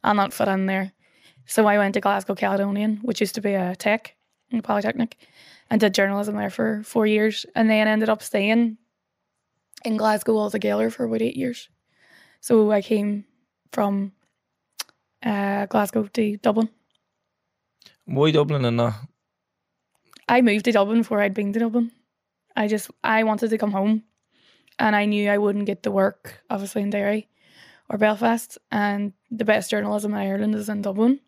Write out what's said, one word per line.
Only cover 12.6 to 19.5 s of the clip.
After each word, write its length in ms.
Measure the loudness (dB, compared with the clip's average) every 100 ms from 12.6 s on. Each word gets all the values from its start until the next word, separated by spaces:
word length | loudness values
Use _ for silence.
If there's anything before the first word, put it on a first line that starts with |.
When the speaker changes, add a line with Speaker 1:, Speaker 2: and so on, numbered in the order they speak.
| 4
Speaker 1:
I 100 | 2
came 420 | 0 -2 0 -4 -10 _ _ _ _
from, 400 | -2 -2 0 -4 _ _ _ _ _ _ -18 -18 _ _ _
uh, 440 | -4 -2 -2 -2 0
Glasgow 420 | 0 0 -2 -4
to 280 | -2 -2 0
Dublin. 320 | 0 0 -2 _ _ _ _ _ _ _ _ _ _ _ -20 _ -6
Speaker 2:
Why 240 | 2 4
Dublin 340 | 4 2 0
and 120 | 0 2
not? 160 | 0 -2 -14 _ _ _ _